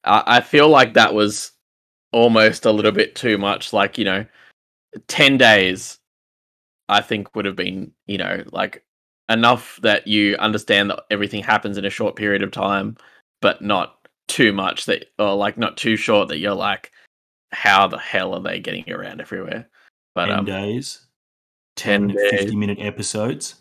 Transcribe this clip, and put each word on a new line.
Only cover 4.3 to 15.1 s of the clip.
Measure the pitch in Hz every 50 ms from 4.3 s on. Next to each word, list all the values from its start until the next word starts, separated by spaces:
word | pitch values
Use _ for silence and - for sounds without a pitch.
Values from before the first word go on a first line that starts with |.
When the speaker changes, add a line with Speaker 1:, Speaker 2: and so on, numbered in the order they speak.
| _ _ _ _ _ _ _ _ _ _ _ _ - - _ -
Speaker 1:
ten | - - 147 139 139 127
days, | 127 113 107 101 95 92 92 95 - - - _ _ _ _ _ _ _ _ _ _ _ _ _ _ _ _ _ _ -
I | 101 104
think | - - 110 104 98 - _
would | 110 101
have | 98 98
been, | - 92 98 95 95 98 - _ _ _
you | - 101 92
know, | 92 98 95 92 - -
like, | - 90 98 101 - - _ _ _ _ _ _ _ _ _ -
enough | 113 113 117 120 123 120 - - - -
that | - 110 104 - -
you | 104 107 104 104 101 101
understand | - 104 107 107 104 - - 107 101 101 101
that | - - - _
everything | 107 101 101 98 - 104
happens | 98 - 110 104 - 104 101 101
in | 98
a | 101
short | - - 120 101 -
period | - 107 104 101 98
of | 98 95
time, | - - 95 98 101 98 98 107 113 _ _ _ _ _ _ _ _ _
but | - 98 85 -
not | 85 104 104 92 82 - _ _ _ _ _ _ _ -
too | - - 135 107
much | 101 98 95 92 - - -
that, | - - - - _